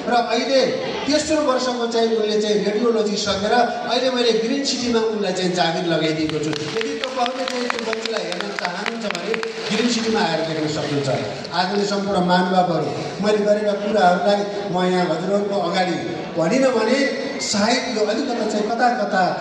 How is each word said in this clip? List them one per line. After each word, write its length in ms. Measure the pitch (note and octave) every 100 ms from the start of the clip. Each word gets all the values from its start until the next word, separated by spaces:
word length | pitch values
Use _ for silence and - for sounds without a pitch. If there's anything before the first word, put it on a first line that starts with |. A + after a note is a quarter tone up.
र 100 | - A#3+ A#3 A#3+
अहिले 260 | C4+ C4+ A3 - - - -
तेस्रो 340 | D4+ D4+ D#4 D4
वर्षको 400 | B3+ B3 A#3+ A#3 A3+
चाहिँ 160 | A3+ A3
उनले 180 | G#3 G#3+
चाहिँ 140 | G#3+ G3+ F#3+
रेडियोलोजी 480 | G#3 A#3+ A3 G#3 G3
सकेर 380 | G#3 F#3+ G#3 A#3+
अहिले 540 | A#3 - - B3 B3+
मैले 200 | B3 A#3+ A3
ग्रिन 200 | A3+ C#4 C4+
सिटीमा 320 | B3 A#3+ A3+ A3 G#3
उनलाई 180 | F#3+ F3+
चाहिँ 120 | F3+ F3+
जागिर 260 | E3 F3 F3
लगाइदिएको 440 | D#3 D#3 D#3 D#3 D3+
छु। 80 | D3+
यदि 400 | D3+ - - - -
तपाईँले 400 | C4 C4 A#3+ B3+ B3+
चाहिँ 200 | B3+ B3
त्यो 100 | - A3
बच्चीलाई 360 | A3 A3+ G#3+ F3
हेर्न 240 | F3+ G3+ G3
चाहनुहुन्छ 460 | F#3+ F3+ G#3 A#3 G#3+ F3+
भने 160 | F#3+ A3+ A3+ - -
ग्रिन 160 | A3+ B3 A3
सिटीमा 240 | A3 G#3
आएर 200 | E3 D#3+ D#3+
देख्न 180 | D#3 D3+ D3+
सक्नुहुन्छ। 340 | D3 C#3+ C3+ C#3+ - - - E3+
आदरणीय 320 | F#3 G3+ G3+
सम्पूर्ण 320 | G3+ G3 F#3+ F3
महानुभावहरू, 640 | F3+ F#3 F#3 F3 D#3+ C#3+ - - -
मैले 160 | G3+ G#3+ G3+
गरेका 260 | G#3 G#3 G3+
कुराहरूलाई 580 | G#3 G#3+ F3+ F3+ G3+ G#3 - - -
म 20 | F3 F#3
यहाँ 140 | F#3 F3
हजुरहरूको 500 | D#3+ F#3+ G3+ G3+ G3 F3
अगाडि 280 | F3+ F3+ D#3+ - - -
भनिनँ 360 | - E3 B3+ C4+
भने 240 | A3+ A3+ C#4 - - - -
सायद 460 | - G#3 G#3+ B3+ -
यो 80 | G#3 G#3
अलिकति 360 | B3+ C#4+ A#3 G#3+
चाहिँ 140 | G#3+ G#3+
कता 220 | A#3 B3 G#3+
कता 220 | G3 G3 F3+ -